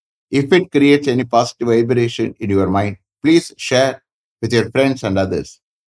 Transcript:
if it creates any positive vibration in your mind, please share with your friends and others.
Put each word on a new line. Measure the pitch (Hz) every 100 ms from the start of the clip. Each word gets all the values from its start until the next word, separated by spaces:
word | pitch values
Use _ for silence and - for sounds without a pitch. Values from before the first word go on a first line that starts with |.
| _ _ _
if | 135 139
it | 180 175
creates | 143 139 143 143
any | 123
positive | 120 117 123 - 120
vibration | 117 117 123 117 - 113 -
in | 107
your | 98 92
mind, | 95 104 101 _ _
please | 143 165 - -
share | - 131 135 127 _ _ _ _
with | 117
your | 117 113
friends | 131 135 131
and | 110 95
others. | 95 90 67 - _ _